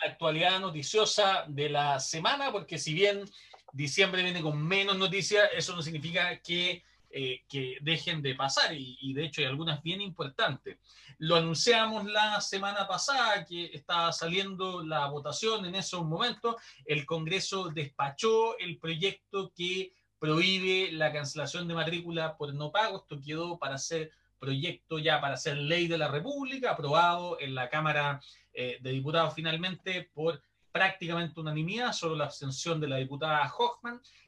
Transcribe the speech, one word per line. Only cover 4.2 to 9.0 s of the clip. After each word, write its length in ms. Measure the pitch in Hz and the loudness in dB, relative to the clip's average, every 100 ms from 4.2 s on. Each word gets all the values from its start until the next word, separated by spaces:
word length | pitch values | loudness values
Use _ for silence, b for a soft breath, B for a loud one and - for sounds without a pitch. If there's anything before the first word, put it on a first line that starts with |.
viene 180 | 180 175 | 2 0
con 200 | 156 147 | 0 0
menos 360 | 160 196 196 190 | 2 2 2 2
noticias, 520 | 190 196 - 208 208 | 2 0 4 6 6
eso 220 | 170 160 175 | 4 -2 -4
no 60 | |
significa 600 | 156 156 160 175 175 180 | -6 -6 -2 0 0 -2
que, 420 | - 175 180 175 b b _ | -2 0 0 -2 b b _
eh, 320 | 139 131 127 - | -6 -4 -6 -6
que 300 | 139 131 127 | -6 -6 -4
dejen 400 | 147 160 175 160 | -2 -2 -2 -2
de 140 | 139 131 | -2 -2
pasar, 380 | 135 285 277 | 0 2 0
y, 240 | 151 131 123 | -2 -10 -8